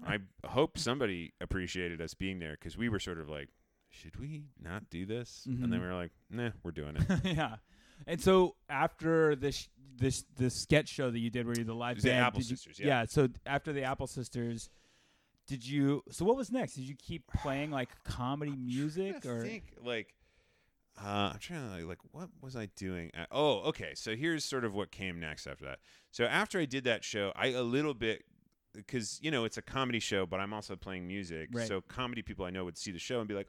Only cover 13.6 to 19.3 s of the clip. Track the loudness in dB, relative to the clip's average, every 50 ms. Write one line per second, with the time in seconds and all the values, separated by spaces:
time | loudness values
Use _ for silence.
13.6 | 0 -2 -2 0 0 0 0 -2 -4 -4 -4 -6 -6 -4 -4 -2 -2 -2 -2 -4
14.6 | -6 -10 -16 _ _ _ _ _ _ _ _ _ _ _ _ _ _ -8 -8 -6
15.6 | -4 -2 2 4 4 4 4 2 0 -6 -4 2 4 4 4 4 2 -2 -2 -2
16.6 | -2 -2 -4 -6 -8 -8 -10 -10 -10 -8 -8 -8 -6 -4 -4 -2 0 0 0 0
17.6 | 0 -2 -2 -2 -2 -4 -6 -10 -8 -6 -4 -2 -2 -2 -2 -2 -2 -4 -4 -4
18.6 | -4 -2 -2 0 0 -2 -2 -2 -2 -2 -4 -6 -6 -4